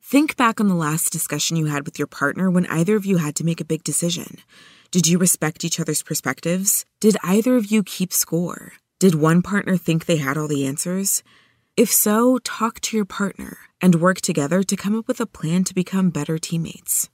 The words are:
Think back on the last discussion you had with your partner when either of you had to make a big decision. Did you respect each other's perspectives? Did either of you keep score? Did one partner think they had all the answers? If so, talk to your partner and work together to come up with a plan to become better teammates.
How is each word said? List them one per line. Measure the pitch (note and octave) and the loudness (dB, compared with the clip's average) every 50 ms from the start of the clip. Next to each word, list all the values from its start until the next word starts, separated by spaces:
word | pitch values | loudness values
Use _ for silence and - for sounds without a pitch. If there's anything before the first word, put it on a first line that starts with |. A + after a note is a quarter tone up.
Think | _ - - C#4 D4+ - - | _ 2 2 2 2 2 0
back | - B3+ A3+ A3 - | 0 0 0 2 2
on | G#3+ G3+ | 2 2
the | F#3 | 2
last | E3+ D#3+ D3 D3+ D#3+ - - | 2 0 0 -2 -2 -2 -4
discussion | - D#3+ - - D3 D3 - - E3 | -4 -4 -4 -4 -4 -4 -2 -2 0
you | E3 D#3 | 0 0
had | D3+ D3 C#3+ C#3 | 0 -2 -4 -6
with | - _ - | -8 _ -6
your | D3 | -6
partner | - - - C#3 C#3+ - - F#3 F#3+ | -6 -4 -2 -2 -2 0 0 0 2
when | F3 F3+ F3 | 2 2 0
either | - - D#3+ E3+ F#3 G#3+ | 0 0 0 2 2 2
of | A3 F#3+ | 0 2
you | G3 G3 | 2 0
had | E3+ D#3 D3+ D3 | 2 0 -2 -4
to | - D#3 | -2 -2
make | E3+ E3 - | -2 -2 -4
a | E3 | -4
big | _ D#3+ D#3 _ | _ -4 -4 _
decision. | - D3 - - F3 F3 F3 - - - - _ _ _ - - - - _ _ _ | -4 -4 -2 -2 -2 -4 -4 -8 -14 -18 -20 _ _ _ -20 -20 -20 -20 _ _ _
Did | - F3+ D#3 | 0 2 2
you | D#3 F3 F3 | 4 4 4
respect | F#3 F3+ - - D#3+ D#3 - - - | 4 2 2 0 -2 -4 -4 -4 -6
each | E3+ - - | -6 -4 -4
other's | D#3+ - D3+ - | -4 -2 -4 -4
perspectives? | - - D#3+ - _ C3+ C3 - - E3 F3 F#3 F#3+ G3 - - - _ _ _ | -4 -4 -6 -4 _ -4 -6 -4 -4 -2 -2 -2 0 -2 -2 -2 -4 _ _ _
Did | - A3 F#3+ - | 4 4 4 4
either | - E3+ F#3+ A3 A3 B3+ B3+ | 0 2 2 2 4 4 2
of | B3 G#3 G3+ | 2 2 2
you | G#3+ A3 G3 | 0 0 0
keep | - - - F3+ F3+ | 0 -4 -4 -4 -2
score? | - - - - D#3+ E3 F3+ - - - - - - - _ _ _ | -2 -4 -2 -2 -2 -2 -2 -4 -8 -12 -16 -20 -20 -20 _ _ _
Did | _ F#3 F#3+ E3 | _ 4 4 4
one | D3+ D3+ D#3 E3 F3+ F3 | 6 4 6 6 4 4
partner | F3+ G3+ G3+ - - F#3 | 2 -2 -2 0 0 -2
think | F3 - - E3 D#3+ - | 0 0 0 -2 -2 0
they | - E3+ | 0 0
had | D3+ C#3+ C3+ C#3 | 0 0 -2 -4
all | D#3 D3+ | -4 -2
the | D3 D3+ C#3 C#3 | -2 -2 -2 -2
answers? | C3+ C3+ D3 - F3 F3+ F#3+ G3 G3 - - _ _ _ _ _ _ _ _ _ _ _ | -2 -4 -4 -6 -4 -4 -4 -2 -2 -4 -4 _ _ _ _ _ _ _ _ _ _ _
If | - A#3 G3 - | 0 2 2 2
so, | - - G#3 G#3 A3 A#3+ B3+ C4 B3 | 0 2 2 2 4 4 4 2 2
talk | _ - - - A3 A3+ - - | _ -8 -6 -4 -4 -4 -4 -6
to | - - - | -8 -4 -2
your | A3 G#3 | -2 -2
partner | F#3+ - - G3+ F3+ - - - - - - - _ _ _ | -2 -4 -4 -4 -4 -4 -10 -14 -14 -14 -18 -20 _ _ _
and | - F#3 F3 D#3+ | 4 4 4 6
work | E3 F#3 F#3 - | 4 2 2 2
together | - - E3+ D#3 C#3 C#3 F3 F#3+ G3 | -2 -2 0 0 0 0 0 0 0
to | - G3+ | 0 -4
come | F#3 - G3 G#3 | -4 -2 -2 -2
up | A3+ A3+ | -2 -2
with | - B3 - | -4 -4 -4
a | A#3+ | -4
plan | - _ - - D#3 E3+ F#3 F#3+ | -8 _ -8 -4 0 0 0 0
to | - F#3 | 0 -2
become | F#3 F3 - - F#3+ F#3+ F3+ | -4 -4 -2 0 0 0 2
better | D#3 D3 D3 - D#3+ D#3+ | 0 -2 -4 -4 -4 -6
teammates. | - - E3 E3 D#3+ - - - _ - - - - - | -4 -6 -6 -6 -6 -6 -10 -14 _ -4 -4 -4 -4 -6